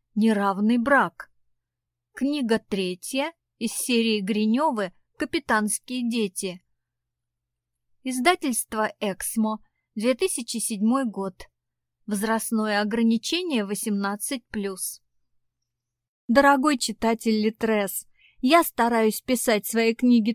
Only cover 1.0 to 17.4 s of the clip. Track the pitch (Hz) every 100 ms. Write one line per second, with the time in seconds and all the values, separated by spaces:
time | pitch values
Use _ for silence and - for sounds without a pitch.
1 | 180 - - _ _ _ _ _ _ _
2 | _ - 269 294 233 220 - 196 185 185
3 | - 262 302 - _ - 233 - - 233
4 | 226 214 190 214 220 240 311 226 185 -
5 | _ - 302 330 - 220 214 - - 254
6 | 240 233 208 - 190 180 _ _ _ _
7 | _ _ _ _ _ _ _ _ _ _
8 | 254 254 262 370 294 226 - 220 220 -
9 | 208 190 - 226 214 214 _ _ _ 220
10 | 233 254 381 - 240 226 - 214 220 262
11 | 247 196 196 - - _ _ _ _ _
12 | - 202 214 226 - 220 214 208 208 226
13 | 226 226 - 339 370 254 196 202 226 202
14 | 196 208 - 269 - 214 196 190 - -
15 | _ _ _ _ _ _ _ _ _ _
16 | _ _ - 240 277 285 302 285 - -
17 | 226 226 233 214